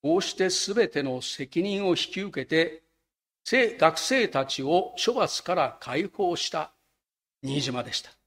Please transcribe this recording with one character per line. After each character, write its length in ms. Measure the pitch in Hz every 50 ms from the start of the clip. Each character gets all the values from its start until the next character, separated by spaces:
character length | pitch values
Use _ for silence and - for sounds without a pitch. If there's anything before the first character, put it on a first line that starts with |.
こ 140 | - 143 165
う 60 | 190
し 120 | 180 - -
て 160 | - 190 185
す 240 | 180 - - - 196
べ 140 | 233 214 -
て 140 | - 147
の 200 | 139 135 127 127
責 400 | - - - - 143 - - 170
任 240 | 175 202 196 196 202
を 40 | 185
引 60 | 170 - - -
き 80 | - 190
受 240 | 196 202 - - 131
け 20 |
て、 360 | - 160 160 165 - - - _ _ _ _ _ _ _ _ _ _ _ _ _
せ-、 340 | - - 262 247 220 - -
学 200 | 156 160 160 -
生 300 | - - 254 269 226 -
た 160 | - 135 135
ち 180 | - - -
を 320 | 135 135 165 180 - - - -
処 120 | - 226 240
罰 280 | 233 196 - - -
か 120 | - - 180
ら 240 | 180 147 120 - -
解 240 | - 120 123 147 196
放 320 | 196 _ - 202 175 175
し 140 | 156 - -
た 220 | - 160 156 - _ _ _ _ _ _ _ _ _ _ _ _ _ _
新 200 | - 135 139 147
島 200 | 131 135 123 123
で 120 | 117 - -
し 80 | -
た。 80 | - - - _ _